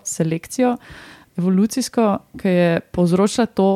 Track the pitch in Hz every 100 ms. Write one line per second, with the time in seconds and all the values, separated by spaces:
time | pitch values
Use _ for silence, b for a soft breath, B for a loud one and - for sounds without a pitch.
0 | - - 160 165 - - 247 240 B B
1 | B B B - 180 190 214 - 240 -
2 | 220 196 - - 196 180 170 170 - -
3 | 175 180 208 - 220 - 196